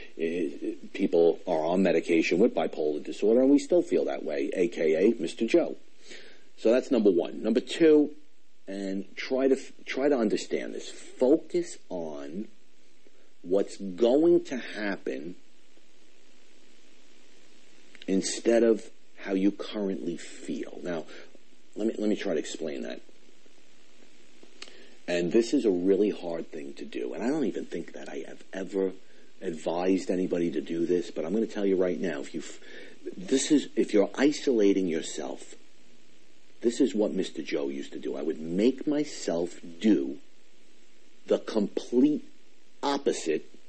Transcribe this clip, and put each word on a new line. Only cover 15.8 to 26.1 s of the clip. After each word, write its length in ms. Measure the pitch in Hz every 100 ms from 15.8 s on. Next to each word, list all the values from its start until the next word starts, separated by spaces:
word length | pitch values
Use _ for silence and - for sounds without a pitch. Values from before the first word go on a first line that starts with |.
| - - - - - - - - - - - - - - - - - - - - - - -
instead 560 | 95 - - 113 117
of 200 | 117 104 - - - -
how 160 | 95
you 180 | 95 101
currently 640 | - - 107 98 95 156 170
feel. 640 | - - - 113 - -
Now, 220 | - 82 - - - - - - - 92
let 120 | 110
me, 80 | -
let 120 | 107
me 60 | 98
try 180 | 101
to 60 | 78
explain 440 | - - 80 67
that. 180 | 58 60 - - - - - - - - - - - - - - - - - - - - -
And 240 | 87 87
this 220 | 113 117
is 100 | 143
a 80 | 110
really 380 | 90 92 95
hard 420 | 104